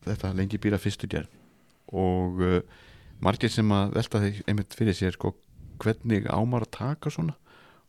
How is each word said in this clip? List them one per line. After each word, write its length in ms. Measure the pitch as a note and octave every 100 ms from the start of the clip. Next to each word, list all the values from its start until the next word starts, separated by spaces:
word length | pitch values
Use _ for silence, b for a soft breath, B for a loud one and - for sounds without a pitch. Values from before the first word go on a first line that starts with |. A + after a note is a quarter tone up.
þetta 260 | - - F#2+
lengi 280 | F#2 F#2+ G#2
býr 160 | G#2 G2+
að 60 | G#2
fyrstu 220 | - G2+
gerð 240 | D#2 D#2 b b b b _ -
og, 520 | F#2+ F#2 F#2 F2+ F2+
uh, 460 | F2+ F2+ b b b b b -
margir 360 | F#2 G2+ -
sem 160 | - G#2+
að 240 | G2+ G2+
velta 260 | - A#2 A2
því 80 | G2+ G#2
einmitt 320 | - G#2 G2 -
fyrir 200 | A2 F#2
sér, 200 | F#2 -
sko, 180 | F#2+ - _ - - -
hvernig 500 | G#2+ A2 A#2 G#2 A2
á 120 | F#2
maður 280 | A#2 B2 A2
að 60 |
taka 400 | - B2+ D3+ D3
svona 240 | - E3 - b b b b